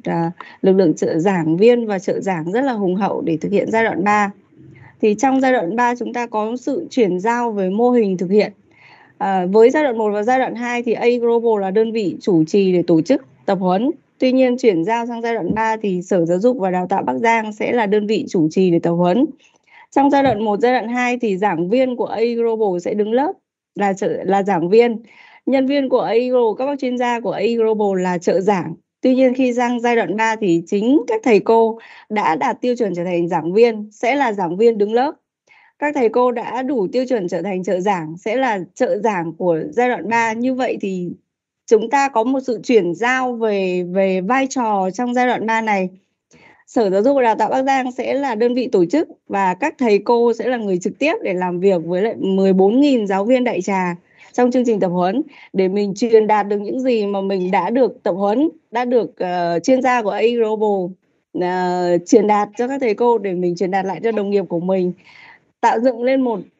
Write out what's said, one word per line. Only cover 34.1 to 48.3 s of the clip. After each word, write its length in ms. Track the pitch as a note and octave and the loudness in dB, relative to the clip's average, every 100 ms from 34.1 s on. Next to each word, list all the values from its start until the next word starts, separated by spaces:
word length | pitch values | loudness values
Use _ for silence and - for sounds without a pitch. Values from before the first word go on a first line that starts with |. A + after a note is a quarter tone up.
là 180 | C#4+ B3+ | 0 -2
giảng 240 | G3+ F3 F3+ | -2 -4 0
viên 220 | A#3 A3 | 2 2
đứng 140 | G3+ | 0
lớp. 200 | A#3 C#4 - _ _ _ _ _ _ | 0 -2 -6 _ _ _ _ _ _
Các 160 | D4 | -6
thầy 140 | C#4+ A3+ | 0 0
cô 240 | A#3+ B3 | 2 0
đã 300 | A#3 - A#3 | 0 -6 -6
đủ 240 | C4 C4+ F#3 | -4 -2 -2
tiêu 120 | B3 B3+ | -2 -2
chuẩn 200 | B3 F3 | -2 -4
trở 140 | F3 | -6
thành 220 | F#3 F#3 | -6 -6
trợ 160 | F#3 F#3 | -4 -2
giảng 360 | F#3+ F#3 D#3 E3+ | 0 -2 -4 -8
sẽ 200 | A3 B3 | -6 -2
là 240 | C4 G3+ E3+ | -2 -2 -6
trợ 240 | - B3 G3 | -4 -2 0
giảng 340 | A3 F#3+ E3 | 0 -2 -4
của 280 | D#3+ F3+ D#3+ D3+ | -2 0 0 -2
giai 180 | A3+ B3 | 0 0
đoạn 200 | A3+ G3+ | 0 -2
ba. 240 | A#3 A3+ | 0 0
Như 220 | A3+ B3 | -2 -2
vậy 240 | B3+ B3 - | -2 -2 -4
thì 300 | G3+ F#3 F3 - _ _ _ _ - | -6 -6 -6 -10 _ _ _ _ 2
chúng 240 | G#3+ A3 | 2 4
ta 180 | C#4 C4+ | 0 2
có 160 | A3+ | 0
một 160 | A#3 C4+ | 0 0
sự 200 | C4 G#3+ | -2 -4
chuyển 320 | - A#3 F3 | 2 2 2
giao 380 | E3 A#3 C4 B3+ | 0 0 0 -2
về, 500 | A#3 A3+ G3+ F#3 F3+ | -2 -2 0 -2 -2
về 380 | F3 F#3 G3 F#3 | -2 0 0 0
vai 260 | F#3 C4 C4+ | 0 0 0
trò 400 | C4 A3+ G3+ F#3 | -2 -2 0 -2
trong 240 | F3+ B3 | -2 -2
giai 120 | A#3+ B3 | 0 0
đoạn 200 | A3 A3 | 0 -2
ba 140 | A3+ | -2
này. 280 | A3 G3+ F#3 - _ _ _ _ - _ _ | 0 -2 -2 -8 _ _ _ _ -20 _ _
Sở 240 | C4+ G#3 | 0 2
Giáo 120 | F#3+ | 2
dục 140 | A#3 C#4 | 2 4
và 60 | |
Đào 120 | A#3+ | 2
tạo 160 | G#3+ G#3+ | 2 0
Bắc 120 | C4 | 0
Giang 300 | C4+ C4+ B3+ | 0 0 -2
sẽ 220 | B3 A3+ | -6 -4
là 200 | B3+ C#4 | -2 -2